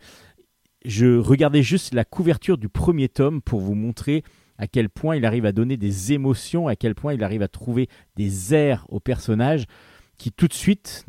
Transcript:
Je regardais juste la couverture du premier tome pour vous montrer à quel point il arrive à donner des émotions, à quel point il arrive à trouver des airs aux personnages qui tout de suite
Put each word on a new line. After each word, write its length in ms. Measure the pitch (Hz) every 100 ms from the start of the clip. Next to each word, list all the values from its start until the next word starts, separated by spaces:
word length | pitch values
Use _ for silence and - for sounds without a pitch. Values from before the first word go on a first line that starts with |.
| - - - _ _ _ _ _
Je 340 | 123 101 123 120
regardais 460 | 110 139 147 147
juste 300 | 113 185 -
la 100 | 120
couverture 540 | - - 170 - - 151
du 100 | 107
premier 400 | - 175 160 131
tome 340 | - 139 151
pour 200 | - 107
vous 120 | 95
montrer 500 | 104 117 - 143 156 - _ _ -
à 100 | 104
quel 220 | 127 107
point 260 | - 156
il 100 | 156
arrive 200 | 113 120
à 80 | 107
donner 240 | 98 123 127
des 340 | 101 95 98
émotions, 560 | 143 135 120 - 170 156
à 80 |
quel 180 | 190 113
point 200 | - 147
il 100 | 131
arrive 180 | 98 107
à 60 | 98
trouver 400 | - 123 120 127 _ _ -
des 360 | 101 95 92
airs 320 | 151 143 120 -
aux 100 | 98
personnages 640 | - 123 - 110 135 156 104 - - _ _ -
qui 140 | 113
tout 160 | - 170
de 60 |
suite 500 | - 190 202 - -